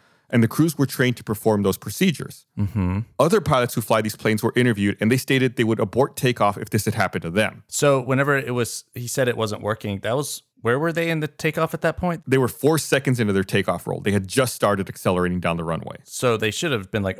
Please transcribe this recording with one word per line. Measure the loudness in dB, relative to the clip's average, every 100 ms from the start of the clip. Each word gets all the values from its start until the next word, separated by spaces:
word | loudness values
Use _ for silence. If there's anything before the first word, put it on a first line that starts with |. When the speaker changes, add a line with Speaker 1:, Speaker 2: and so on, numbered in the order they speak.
| _ _ _
Speaker 1:
and | 2
the | 2
crews | 2 0 0
were | -2
trained | 0 0 0
to |
perform | -6 -2 0 2
those | 2 0
procedures. | -6 0 0 0 -8 -14 _ -4
Speaker 2:
Mm-hmm. | -2 0 0 -2 -4 0
Speaker 1:
Other | 2 2
pilots | 2 2 2 -2
who |
fly | 0 0
these | 0 -2
planes | 0 0
were | 0 2
interviewed, | 2 2 0 2
and | 2
they | 2
stated | 2 2 2 2
they |
would | 0 0
abort | 0 2 0 0
takeoff | -2 2 2 0
if | -4
this | -2
had | 0 0
happened | 0 -2
to | -2
them. | 0 0 -4 _
Speaker 2:
So | 0 2 2
whenever | 2 0 2 0
it | 0
was, | -2 -4 -6 -12
he | -12 -6
said | -2 0
it | 0
wasn't | -2 -2
working, | -4 -4 -4 -4
that | -2 -2
was, | -4 -10 -14 _
where | 0 0
were | 0
they | -2 -2
in | -2
the | -4
takeoff | -4 -4 -2 -2
at | -2
that | -4 -2
point? | -4 -4 0
Speaker 1:
They | 2
were | 2
four | 2 2 2
seconds | 2 0 2 2
into | 2
their | 2 2
takeoff | 0 0 -2 -4
roll. | -4
They | 0
had | 0 0
just | 0 0 2
started | 2 2 -2
accelerating | -2 0 2 0 0
down | -2 -2
the |
runway. | -2 -4 -6 -14
Speaker 2:
So | -14 -2 0 2
they | 0
should | -2 -2
have | -2 -2
been | -2
like, | -2